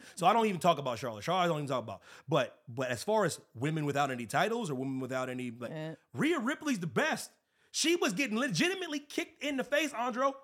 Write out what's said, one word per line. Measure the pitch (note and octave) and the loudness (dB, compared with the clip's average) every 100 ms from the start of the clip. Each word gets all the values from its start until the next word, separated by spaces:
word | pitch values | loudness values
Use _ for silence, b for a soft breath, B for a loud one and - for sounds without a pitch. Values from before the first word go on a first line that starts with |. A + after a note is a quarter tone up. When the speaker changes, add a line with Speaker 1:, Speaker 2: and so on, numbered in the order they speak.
| B | B
Speaker 1:
So | - F3 | 2 4
I | |
don't | A3+ A3 | 6 4
even | F3+ | 4
talk | F3+ D3+ | 4 4
about | C3 A2+ | 0 -4
Charlotte. | A#2+ G#2+ | -4 -6
Charlotte | B2+ F#3 F3 | -2 2 2
I | |
don't | D3+ | 2
even | C#3+ | -2
talk | B2+ | -4
about. | A2 F#2+ B B - | -4 -12 B B 0
But, | D3+ A#2+ - - | 2 2 -4 -12
but | A#2+ B2+ | -6 -4
as | A#2+ | -2
far | - G#3+ F3 | 2 2 2
as | - - A2+ | -2 -12 -4
women | C#3+ D#3+ D3 | -2 0 0
without | C#3 C#3+ | 2 0
any | B2 A2+ | 0 -2
titles | C#3 G3 A#3 G3 | 0 2 0 -2
or | B2+ | -2
women | C3+ C3 | -2 -4
without | B2+ C3 B2+ | -2 -4 -4
any, | B2+ B2 | -4 -8
like, | A#2 A#2+ | -8 -10
Speaker 2:
Eh. | D#3 D#3 D#3+ _ | -8 -10 -10 _
Speaker 1:
Rhea | A#2+ D4 E4+ | -2 0 2
Ripley's | A3+ D#4 D4+ A#3 | 0 -2 -2 -2
the | E3 | 0
best. | G#2+ D4+ B3 - _ _ b b | 0 0 0 -6 _ _ b b
She | - D#4 F4 | 0 2 4
was | E4+ | 2
getting | F#3 C4+ G#3+ | 0 0 0
legitimately | C#4 E3 E4+ F#4+ E4+ D4 | 0 2 2 0 -4 -6
kicked | - - E4+ - | -4 -6 -6 -6
in | C4+ C4+ | -4 -2
the | |
face, | - D4+ D#4 | 0 0 0
Andro. | A3 B3 A#3 C4+ C4+ | -2 -2 2 0 0